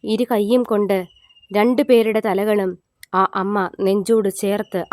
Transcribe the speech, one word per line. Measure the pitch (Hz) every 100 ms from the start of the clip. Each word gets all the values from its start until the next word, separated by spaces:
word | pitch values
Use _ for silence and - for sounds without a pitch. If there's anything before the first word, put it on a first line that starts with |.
ഇരു | 214 220
കൈയും | 240 220 208 254
കൊണ്ട് | 240 208 202 196 175 _ _ _ _
രണ്ടു | 202 226 247
പേരുടെ | 285 240 220 220
തലകളും | 214 190 208 208 190 175 _ _ -
ആ | 185 190
അമ്മ | - 190 208 180 -
നെഞ്ചോട് | 190 202 190 226 196
ചേർത്ത് | 185 202 208 208 185 -